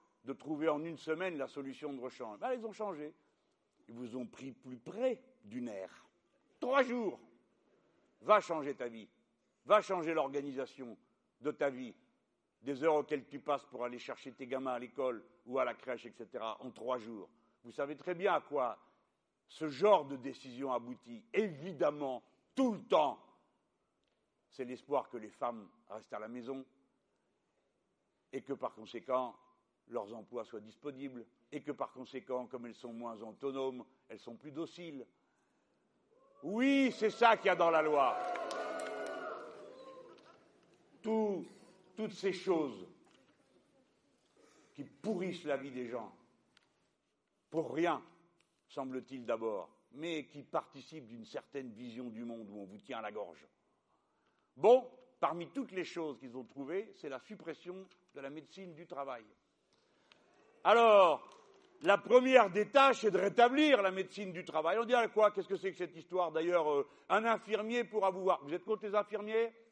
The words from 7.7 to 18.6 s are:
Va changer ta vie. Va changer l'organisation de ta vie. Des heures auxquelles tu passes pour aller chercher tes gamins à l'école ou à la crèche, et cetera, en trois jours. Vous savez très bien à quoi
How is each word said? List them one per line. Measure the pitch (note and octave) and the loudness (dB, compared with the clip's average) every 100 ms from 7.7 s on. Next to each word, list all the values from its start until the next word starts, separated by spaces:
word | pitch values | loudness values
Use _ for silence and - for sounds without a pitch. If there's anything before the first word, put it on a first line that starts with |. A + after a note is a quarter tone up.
| _ _ _ _ _ | _ _ _ _ _
Va | A#2+ G#3 | 4 4
changer | - E3 C#3+ B2 | 4 -4 -4 -6
ta | A#2+ | -8
vie. | A2+ G2 _ _ _ _ _ - | -10 -18 _ _ _ _ _ 4
Va | G#3 | 4
changer | - F#3 D#3+ | 4 -2 0
l'organisation | D#3 C#3 C#3+ C#3+ C3 B2+ - B2 G#2+ _ _ _ _ | 0 0 -2 -6 -8 -8 -10 -16 -16 _ _ _ _
de | C#3+ | -6
ta | - C#3+ | -2 -2
vie. | B2+ B2 - _ _ _ _ _ _ | -4 -12 -14 _ _ _ _ _ _
Des | C3+ C3+ | -8 0
heures | D#3+ D3+ | 4 4
auxquelles | C#3 D3+ A2+ | 2 -4 -6
tu | C#3 | -10
passes | D3 C3+ - | -4 -4 -4
pour | A#2 B2 | -8 -8
aller | B2 | -8
chercher | - A#2+ C3+ | -12 -12 -12
tes | A#2 B2+ | -14 -8
gamins | C3 C3 | -6 -4
à | A#2+ | -6
l'école | A#2+ C#3+ C3 A2+ - _ A#2+ | -6 -4 -4 -4 -10 _ -6
ou | B2+ | -2
à | B2 | -2
la | |
crèche, | A2+ - A#2+ A#2 | -4 -8 -8 -10
et | |
cetera, | - G#2+ A#2+ A2 G#2+ | -16 -12 -8 -8 -8
en | C3 | -12
trois | G#2+ A2+ B2+ | -10 -6 -6
jours. | A2 A2 E2+ _ _ _ | -6 -12 -14 _ _ _
Vous | A#2+ | -16
savez | A2+ C#3 C#3+ | -8 -8 -6
très | F3 E3+ | -8 -2
bien | G3 | 0
à | D#3+ | 0
quoi | - C#3+ | 0 -2